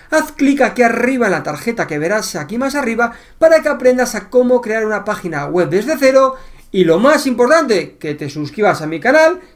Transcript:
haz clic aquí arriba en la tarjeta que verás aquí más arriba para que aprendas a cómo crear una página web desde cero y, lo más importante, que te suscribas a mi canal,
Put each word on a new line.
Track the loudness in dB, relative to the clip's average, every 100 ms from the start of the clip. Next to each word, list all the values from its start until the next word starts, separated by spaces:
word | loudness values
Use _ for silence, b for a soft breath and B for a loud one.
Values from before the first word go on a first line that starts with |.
| B
haz | -2 -2
clic | 0 0 2
aquí | 0 2
arriba | 0 2 -2 0 0
en |
la | -2
tarjeta | -4 -6 -6 -6 -6
que | -4
verás | -2 -2 -4 -10
aquí | -8 -4
más | -4
arriba | -2 -4 -2 -4 -4 B B
para | 4 4
que | 2
aprendas | 0 2 2 -2
a | -4 0
cómo | 0 2 0
crear | 0 -4
una | -2 -4
página | -4 -6 -6 -6 -2
web | -2 0
desde | -2 -2 2
cero | 4 4 2 -2 B B B
y, | 0
lo | 2 4
más | 4 2 0
importante, | 0 2 2 2 -2 -4 -10
que | -10
te | -8 -8
suscribas | -8 -8 0 0 0
a | -6
mi | -4
canal, | 0 4 2 0 B